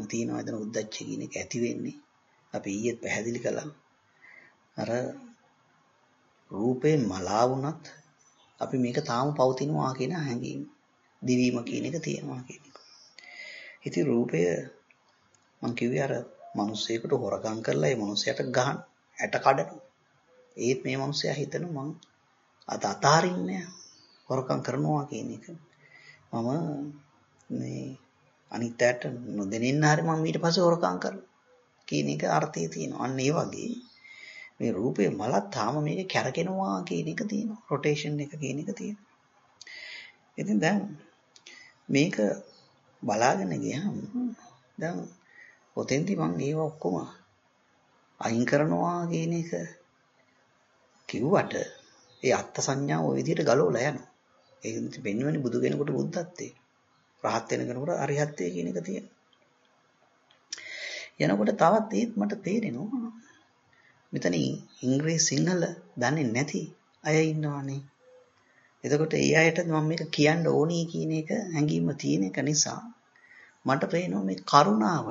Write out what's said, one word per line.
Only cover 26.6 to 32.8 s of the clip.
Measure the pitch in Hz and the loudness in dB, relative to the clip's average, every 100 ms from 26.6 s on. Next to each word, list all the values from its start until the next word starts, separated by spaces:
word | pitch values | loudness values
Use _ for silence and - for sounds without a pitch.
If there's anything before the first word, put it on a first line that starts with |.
| 165 143 147 147 - _ _ _ - | -2 -4 -8 -12 -20 _ _ _ -8
මේ | 123 127 131 131 131 _ _ _ _ _ | -6 -6 -6 -8 -12 _ _ _ _ _
අනිත් | - 117 117 | -6 -6 2
අයට | 123 123 - 123 123 | 2 2 -4 -6 -6
නොදෙනින්න | 104 98 110 120 143 | -4 -4 0 2 4
හරි | 151 156 | 6 6
මම | 165 160 | 4 0
ඊට | 160 160 | 0 2
පස්සේ | 170 170 175 | 2 4 4
හොරකම් | 165 90 90 | 4 2 0
කරනවා | - 196 - _ _ _ _ _ - | -4 -6 -12 _ _ _ _ _ -4
කියන | 151 143 | -2 0
එක | 151 - | 0 2
අර්ථය | 156 156 - 165 | 2 2 -2 -6
තියෙනවා. | 165 | -6